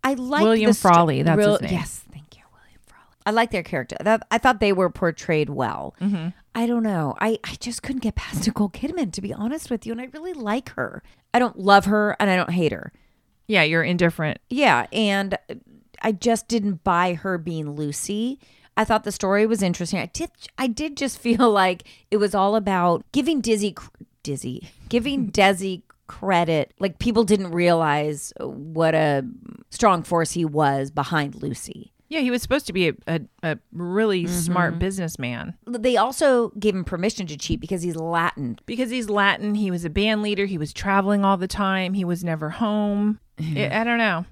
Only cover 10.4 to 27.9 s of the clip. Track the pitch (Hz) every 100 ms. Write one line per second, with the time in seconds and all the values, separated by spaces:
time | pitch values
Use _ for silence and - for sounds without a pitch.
10.4 | 214 226 - - 127 - - _ _ 247
11.4 | 247 - 190 202 196 208 208 - 202 180
12.4 | - 175 160 87 - _ _ _ _ _
13.4 | - 208 151 165 160 175 175 - 151 -
14.4 | _ 247 277 123 - 208 214 196 196 185
15.4 | - 165 _ - _ - 220 196 233 233
16.4 | - 233 202 175 - 170 185 170 190 180
17.4 | 160 160 147 147 151 143 - 208 233 277
18.4 | _ _ _ - 214 220 214 - 190 202
19.4 | 220 220 190 175 170 190 - - 339 _
20.4 | - - 262 220 311 285 269 - 240 233
21.4 | 240 202 185 180 - - _ 208 202 202
22.4 | 196 220 202 185 175 170 - 285 277 302
23.4 | 226 214 202 - - _ - _ - 135
24.4 | 123 127 - - - 233 240 277 220 214
25.4 | 196 185 190 185 _ _ _ - 196 175
26.4 | 165 160 - _ 190 - 233 226 208 208
27.4 | 185 170 175 165 160